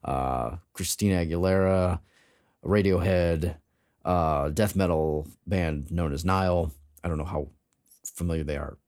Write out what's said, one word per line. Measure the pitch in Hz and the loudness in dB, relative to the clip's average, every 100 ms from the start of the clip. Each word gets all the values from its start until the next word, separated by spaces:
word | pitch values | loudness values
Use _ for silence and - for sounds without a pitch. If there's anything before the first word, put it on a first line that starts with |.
Uh, | - 67 65 64 57 87 _ | -4 -4 -2 -2 -4 -8 _
Christina | - 87 - 104 92 82 | -10 -8 0 2 2 0
Aguilera, | 85 90 95 95 95 90 90 - _ _ _ _ _ | 0 2 2 4 2 2 0 -6 _ _ _ _ _
Radiohead, | - 101 98 92 87 92 85 85 87 80 _ _ _ _ - | 0 2 4 2 2 2 2 0 -2 -6 _ _ _ _ -2
uh, | 90 80 76 71 | 0 2 0 -2
death | 76 104 98 | 0 0 2
metal | 92 80 78 76 76 - - | 2 2 2 -2 -6 -14 -4
band | 95 82 76 71 | 0 0 -2 -4
known | 82 82 | -2 -2
as | 71 85 | -2 0
Nile. | 95 92 87 78 - _ _ | 2 2 2 0 -6 _ _
I | 87 | -6
don't | 78 | -4
know | 78 | -4
how | 78 69 _ _ _ _ _ | -6 -8 _ _ _ _ _
familiar | - - 87 82 | -18 -6 -4 -2
they | 73 71 | -4 -6
are. | 71 69 | -8 -12